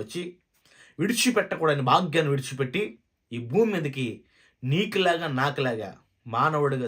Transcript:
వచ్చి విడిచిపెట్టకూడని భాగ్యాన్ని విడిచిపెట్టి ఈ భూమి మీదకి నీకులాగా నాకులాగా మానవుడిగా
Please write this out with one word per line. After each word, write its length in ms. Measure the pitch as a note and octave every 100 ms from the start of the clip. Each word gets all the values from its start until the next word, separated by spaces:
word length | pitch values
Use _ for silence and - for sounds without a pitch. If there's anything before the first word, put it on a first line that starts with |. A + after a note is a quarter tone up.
వచ్చి 220 | A2+ F3 F3 - _ _ _ _ - -
విడిచిపెట్టకూడని 840 | F#3+ A#3+ B3+ A3+ F#3+ E3+ D#3+ C#3+ B2+
భాగ్యాన్ని 400 | D3+ F3+ D#3 D#3
విడిచిపెట్టి 500 | C3+ C3 B2+ C3 - G#3+ - _ _ _
ఈ 60 | B2+ A#2+
భూమి 200 | D#3 A3+
మీదకి 340 | F#3+ D3 C3+ A#2+ G2 - _ _ _
నీకులాగా 640 | B2+ D3+ A3 G3 F3+ E3+ D#3+ C3
నాకులాగా 500 | C#3+ C#3 C3 A2+ G2 - _ _ A#2+
మానవుడిగా 640 | A2+ D3 D#3 C#3+ C3+